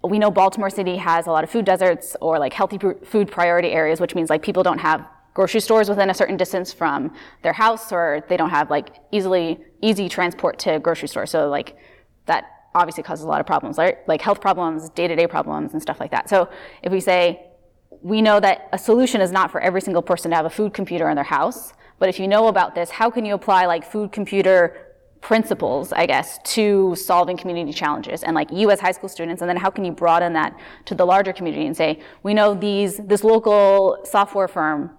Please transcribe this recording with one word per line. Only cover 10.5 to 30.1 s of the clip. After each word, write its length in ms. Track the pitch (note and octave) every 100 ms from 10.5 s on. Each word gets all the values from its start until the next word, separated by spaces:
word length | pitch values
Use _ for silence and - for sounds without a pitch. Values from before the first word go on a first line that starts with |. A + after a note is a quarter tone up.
| -
to 220 | G3 D#3
grocery 300 | D#3+ E3 -
stores. 200 | - -
So, 180 | D#3+ D3
like, 300 | C#3+ - - - _ _ _ -
that 200 | E3 - - _
obviously 300 | F3 E3+ E3
causes 200 | - D#3+
a 40 | D#3
lot 120 | D3+
of 60 | D3+
problems, 320 | D3 - D3
right? 220 | F3 - -
Like, 160 | D#3
health 180 | - G3+
problems, 480 | G3 F3+ E3+ D#3 D#3+
day-to-day 380 | - E3+ D#3+ E3+
problems, 460 | E3 D3+ D3+ D3
and 80 | D#3
stuff 180 | D#3 D3
like 100 | D3
that. 180 | - -
So 220 | G3 F3 - - -
if 100 | -
we 100 | F#3+
say, 440 | F3+ F3+ F3 F3 - _ _ _ _ -
"We 180 | F3 G#3+
know 160 | A3 G#3
that 280 | G3 F3 -
a 60 | F#3+
solution 420 | - A#3 B3+ A3+
is 100 | F#3
not 200 | F#3 F3+
for 100 | -
every 200 | F#3 F#3
single 200 | F#3+ F3
person 300 | D#3+ F3 E3+
to 60 | E3
have 80 | D#3+
a 40 |
food 240 | - G#3+
computer 340 | G#3 F#3+ F3 D#3+
in 80 | D3
their 80 | C#3+ C#3
house, 320 | E3+ B3+ - _ _ _
but 120 | F#3+
if 100 | F#3
you 80 | F#3+
know 200 | G#3 A3+
about 280 | G#3+ - E3+
this, 140 | E3+
how 200 | - A3+
can 140 | A#3+ G#3+
you 80 |
apply, 320 | G3 - F#3 F3+
like, 180 | E3+ -
food 260 | G#3+ G3+
computer 640 | G#3+ F#3+ G3 F#3 F#3 E3+ - - - _ _
principles, 720 | - A3+ A3 - - C#3 C#3
I 120 | - F3+
guess, 340 | - D3 - - -
to 380 | G#3 G3 F#3+ E3+
solving 400 | - F3+ F3 F3+
community 340 | F#3 E3+ D#3
challenges?" 500 | D3+ D3+ D3+ - E3
And, 120 | - D#3+
like, 160 | D3+
you 180 | F3 G#3+
as 120 | G3
high 100 | F#3
school 160 | F#3 F#3+
students, 340 | - E3+ F3
and 60 | F3
then 80 | F3
how 140 | F#3+
can 160 | G3+ F#3
you 80 |
broaden 400 | D#3+ E3+